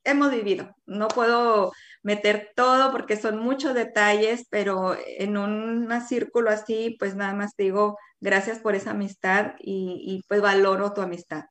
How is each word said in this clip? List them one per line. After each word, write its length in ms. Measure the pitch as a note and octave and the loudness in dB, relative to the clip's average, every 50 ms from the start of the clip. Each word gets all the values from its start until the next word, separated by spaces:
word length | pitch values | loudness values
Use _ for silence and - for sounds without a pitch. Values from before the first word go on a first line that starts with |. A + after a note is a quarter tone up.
| - | -2
hemos 260 | C4+ C#4+ C#4+ C#4+ C#4 | 0 2 4 4 2
vivido. 380 | B3+ A3+ G3+ G3+ F3+ - - - - _ _ | 2 0 0 0 -2 -2 -4 -8 -16 _ _
No 220 | - F#3 G#3 G#3+ A3 | -10 -4 -4 -2 -2
puedo 640 | - B3+ A3+ A#3 A#3+ A#3+ A#3+ A#3 A3 G#3 F#3+ G3 - - - - - - - | 0 2 2 4 4 4 4 4 4 4 2 0 -2 -8 -18 -20 -20 -8 -4
meter 480 | G3+ G#3 G#3 - G#3 G#3 G#3 - - _ | -2 -2 0 2 2 0 0 -4 -6 _
todo 360 | B3 B3+ B3+ B3+ C4 C4+ C4 | 2 4 6 6 6 4 4
porque 260 | A#3 - - - G#3+ | 2 -2 -2 -2 -2
son 220 | G#3 - A3 G#3+ A3 | -2 -2 -2 -2 -2
muchos 340 | A#3 B3 C#4 C4+ D4 C#4 B3+ | -2 -2 -2 0 -2 0 0
detalles, 720 | A#3+ A3+ A#3 - G#3+ G#3 G#3 G#3 G#3 G#3+ A3 A#3 A#3+ - _ | 0 -2 0 2 2 4 4 4 4 2 0 0 -2 -6 _
pero 460 | - G#3 G3 G3+ F#3+ F#3 F#3 F#3 - - - - - | -2 -2 0 0 0 0 0 -2 -2 -4 -8 -10 -8
en 200 | - G3+ G3+ G#3 | -6 -4 -2 -2
un 520 | G3+ G3+ G#3 G#3+ G#3+ A3 A3+ A#3 A#3 A#3 A3+ A#3 A#3+ A#3+ | -2 -2 -2 -4 -4 -4 -4 -2 -2 -2 -2 -2 -4 -4
círculo 440 | - B3 A#3 - - - A#3+ A#3 A3 | -4 -4 -4 -2 0 0 0 2 2
así, 440 | G#3+ G#3+ - - A3 A3 A3+ A#3 A3+ - | 0 0 -2 -4 -4 -2 -2 -4 -4 -4
pues 160 | G3+ G3 F#3+ | -6 -6 -4
nada 180 | G3 G3+ G3 G3 | -4 -4 -4 -4
más 220 | G3+ G3+ G#3 - | -4 -6 -6 -2
te 80 | - G3 | -2 0
digo 340 | F#3+ F#3+ G#3 G#3 G#3 G#3 - - - _ _ | 0 2 2 2 0 0 -6 -14 -20 _ _
gracias 380 | G3+ G3 F#3+ G3 G3 A3+ A3+ A3+ | -2 0 2 2 2 -2 -4 -4
por 160 | - G#3+ G3 | -2 -2 -2
esa 160 | G3 G3+ G#3+ | -2 -4 -6
amistad 600 | G#3+ G#3 G3+ G3 - _ - F#3 F#3+ G#3 G#3+ - - - | -6 -6 -6 -8 -8 _ 0 2 2 2 0 -2 -6 -10
y, 420 | - - G3 F#3+ F#3 F#3 F3+ - - | -10 -8 -6 -4 -4 -6 -8 -8 -8
y 180 | F#3+ F#3+ F#3+ - - | -8 -8 -8 -4 -2
pues 120 | G3+ G#3 | 0 2
valoro 520 | G3+ G3+ G3 G3 G3 F#3+ F#3+ F#3+ G3+ G3+ G3+ | 4 4 4 4 4 4 2 2 -2 -2 -2
tu 80 | G#3 | -4
amistad. 440 | F#3+ F3+ F3 E3+ - - D#3 D3+ - - | -6 -6 -6 -10 -10 -10 -10 -10 -10 -14